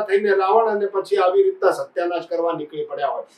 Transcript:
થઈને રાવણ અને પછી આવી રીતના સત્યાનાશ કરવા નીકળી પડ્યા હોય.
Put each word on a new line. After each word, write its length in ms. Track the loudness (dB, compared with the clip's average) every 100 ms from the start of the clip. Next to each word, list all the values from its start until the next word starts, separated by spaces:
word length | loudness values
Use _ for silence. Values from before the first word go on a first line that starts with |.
| 2
થઈને 200 | 0 2
રાવણ 420 | 2 4 4 2
અને 140 | 0 -2
પછી 300 | -4 -2 2
આવી 280 | 2 4
રીતના 280 | 2 2 0
સત્યાનાશ 520 | 0 -4 -4 -4 -4 -6
કરવા 220 | -4 -2 -4
નીકળી 280 | -8 -8 -8
પડ્યા 220 | -4 -4
હોય. 160 | -4 -10